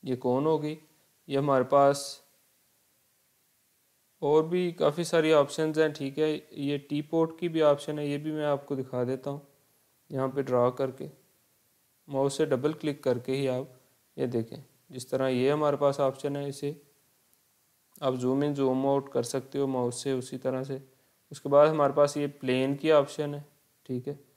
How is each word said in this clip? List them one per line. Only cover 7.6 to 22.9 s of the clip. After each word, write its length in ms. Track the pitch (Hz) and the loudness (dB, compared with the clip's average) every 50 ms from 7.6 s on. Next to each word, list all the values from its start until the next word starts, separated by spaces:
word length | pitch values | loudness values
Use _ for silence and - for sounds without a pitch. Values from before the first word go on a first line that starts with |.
| 156 | 4
option 360 | 147 143 143 - - 151 151 | 4 4 2 0 -8 -6 -6
है, 80 | 147 143 | -4 -4
ये 100 | 143 147 | -4 -4
भी 140 | 147 156 | -4 -6
मैं 140 | 156 156 151 | -6 -4 -2
आपको 300 | 147 143 135 139 - 143 | -2 -2 -2 -4 -6 -6
दिखा 280 | 135 131 131 - 127 123 | -6 -6 -6 -4 -4 -2
देता 240 | 120 131 127 131 139 | -2 -4 -6 -6 -8
हूँ। 120 | 139 147 147 _ _ _ _ _ _ _ _ _ _ _ _ _ | -8 -10 -12 _ _ _ _ _ _ _ _ _ _ _ _ _
यहाँ 200 | - 135 131 135 | -6 -4 -4 -2
पे 140 | 131 143 135 | -2 -4 -4
ड्रा 260 | 135 127 123 120 123 | 0 2 4 4 2
करके 380 | 123 - 139 131 120 - - 156 - _ _ _ _ _ _ _ _ _ _ _ _ _ _ _ _ _ _ - | 2 0 -4 -4 -4 -8 -14 -14 -14 _ _ _ _ _ _ _ _ _ _ _ _ _ _ _ _ _ _ -8
mouse 300 | 143 135 135 139 139 - | -2 0 0 0 2 0
से 80 | 160 151 | 0 0
double 260 | 139 123 127 156 156 | 0 0 0 -2 -4
click 280 | 156 - 151 143 143 - | -2 -6 -6 -6 -2 0
करके 300 | 135 123 123 123 - 131 | 0 0 0 -2 -4 -4
ही 140 | 135 139 131 | -2 -2 -2
आप 260 | 127 127 135 135 - _ _ _ _ _ _ _ _ - | -2 -2 -6 -8 -14 _ _ _ _ _ _ _ _ -6
ये 100 | 135 127 | -4 -2
देखें, 360 | 117 117 113 113 - - 139 _ _ _ _ _ | -2 -4 -4 -4 -10 -16 -18 _ _ _ _ _
जिस 180 | - 127 123 - | -16 -16 -12 -6
तरह 180 | - 131 131 131 | -4 -2 0 0
ये 220 | 131 123 127 135 | 0 2 2 2
हमारे 280 | 147 151 151 147 143 139 | 2 2 2 0 0 2
पास 220 | 143 139 135 139 | 2 0 2 2
option 340 | 143 135 131 135 - 143 139 | 0 -2 -2 -2 -6 -6 -4
है, 120 | 143 143 139 | -4 -6 -8
इसे 320 | 135 139 - 143 151 160 - _ _ _ _ _ _ _ _ _ _ _ _ _ _ _ _ _ _ _ _ _ _ - | -8 -6 -8 -8 -8 -8 -16 _ _ _ _ _ _ _ _ _ _ _ _ _ _ _ _ _ _ _ _ _ _ -4
आप 140 | 151 135 127 | -2 -2 -2
zoom 280 | 127 123 127 131 139 143 | 0 0 0 0 2 0
in 100 | 147 147 | 0 0
zoom 320 | 139 139 131 127 131 131 139 | 0 2 2 2 2 2 2
out 240 | 139 139 139 139 | 2 0 0 -2
कर 120 | - 139 120 | -4 -4 -4
सकते 340 | 120 - 135 127 131 - 139 | -2 -4 -6 -8 -6 -6 -4
हो 80 | 139 135 | -4 -2
mouse 340 | 135 127 123 123 120 123 - | -2 -2 -2 -4 -4 -6 -6
से 100 | 139 135 | -4 -4
उसी 240 | 127 120 - - 127 | -4 -4 -8 -12 -6
तरह 240 | - 131 131 131 131 | -6 -4 -4 -4 -6
से। 180 | 135 139 135 135 _ _ _ _ _ _ _ _ _ | -8 -10 -12 -12 _ _ _ _ _ _ _ _ _
उसके 180 | - - _ 143 | -20 -12 _ 4
बाद 200 | 139 143 147 156 | 6 8 8 8
हमारे 240 | 156 156 147 139 139 | 6 4 2 2 4
पास 220 | 143 147 143 - 151 | 4 2 2 2 -2
ये 100 | 143 143 143 | -4 -4 -6
plane 400 | - - 131 127 127 131 135 139 | -6 -2 0 0 2 2 0 -2
की 160 | 139 - 156 | -2 2 4